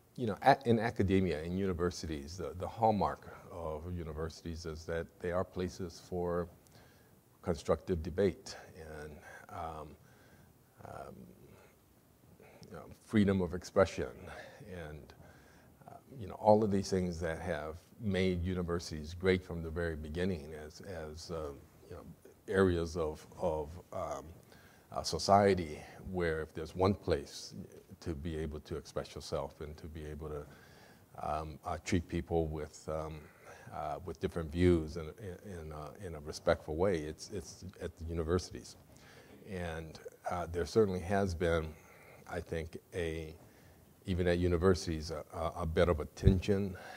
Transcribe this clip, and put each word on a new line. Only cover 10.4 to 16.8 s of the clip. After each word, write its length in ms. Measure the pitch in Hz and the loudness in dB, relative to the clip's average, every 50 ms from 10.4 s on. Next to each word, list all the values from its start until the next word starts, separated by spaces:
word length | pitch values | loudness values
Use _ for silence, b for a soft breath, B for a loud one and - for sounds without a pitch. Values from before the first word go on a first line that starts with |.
| b b b - _ _ _ - - | b b b -20 _ _ _ -18 -16
um, 300 | - - - 69 67 - - 58 60 62 - - b b b b b b b _ _ _ _ _ _ _ _ _ - - - B B B B - | -14 -12 -12 -12 -12 -14 -16 -18 -20 -20 -20 -20 b b b b b b b _ _ _ _ _ _ _ _ _ -20 -20 -20 B B B B -18
you 60 | - 87 | -16 -14
know, 120 | 80 - - - - - | -16 -14 -16 -18 -20 -6
freedom 340 | - - 107 98 98 98 95 | 4 6 6 8 8 6 4
of 120 | 90 82 85 | 2 0 -2
expression 560 | 87 - - - 101 95 - - - 76 62 - - - B B B B B B B - | -6 -8 2 6 6 6 6 4 -2 -4 -4 -6 -12 -14 B B B B B B B -14
and, 460 | 101 92 87 80 76 76 73 62 - - b b b b b b b b b b b b _ - | -12 -10 -10 -10 -10 -12 -12 -14 -18 -20 b b b b b b b b b b b b _ -20
uh, 60 | - - - - - - 135 | -20 -20 -20 -20 -18 -14 -12
you 80 | 101 | -10
know, 60 | 87 82 | -10 -8
all 280 | - - 107 107 104 110 | 2 8 8 8 8 8
of 80 | 101 | 4
these 180 | 98 98 | 2 2